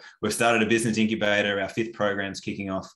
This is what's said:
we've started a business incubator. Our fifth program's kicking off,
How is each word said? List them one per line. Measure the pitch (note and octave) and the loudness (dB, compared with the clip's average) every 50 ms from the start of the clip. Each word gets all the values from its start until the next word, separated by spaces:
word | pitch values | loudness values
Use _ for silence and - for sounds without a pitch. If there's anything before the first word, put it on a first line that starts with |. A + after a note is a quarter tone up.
| - - - _ | -14 -20 -10 _
we've | - G#2+ - | -4 -4 0
started | - A#2 A#2 A#2 A2 | 2 4 4 4 4
a | A2 | 4
business | G#2 A#2 A2 A#2 A2+ G#2 | 2 2 2 2 0 2
incubator. | A2 A2 G#2+ A2 G2 G#2 G#2 G#2 G#2 G2+ G2+ G2+ G2 | 2 2 2 2 0 2 2 2 2 2 0 0 -2
Our | F#2+ F#2+ | -4 -4
fifth | - A#2 A2+ A2+ - | -4 -4 -4 -4 -4
program's | - G#2 G2+ G2 G2+ G2 G2 F#2+ - | -2 -2 -2 0 -2 -4 -6 -8 -8
kicking | - G#2+ F#2 G2 G2 G2 | -8 -8 -8 -6 -6 -4
off, | F#2+ F#2 F#2 - - | -6 -6 -6 -10 -12